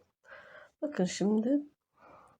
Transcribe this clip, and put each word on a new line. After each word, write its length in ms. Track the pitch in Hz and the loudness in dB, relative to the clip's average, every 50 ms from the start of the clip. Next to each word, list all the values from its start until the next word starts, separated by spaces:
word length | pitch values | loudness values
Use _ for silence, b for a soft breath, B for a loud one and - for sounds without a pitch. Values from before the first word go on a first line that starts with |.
| B B _ _ B B B B B B B B B B B _ | B B _ _ B B B B B B B B B B B _
Bakın 220 | 302 294 - - 180 | -8 -4 0 0 0
şimdi 580 | 180 - - 185 208 214 220 220 247 294 285 294 - _ _ _ _ B B B B B B B B B | 0 0 0 2 2 2 2 2 2 2 2 0 -4 _ _ _ _ B B B B B B B B B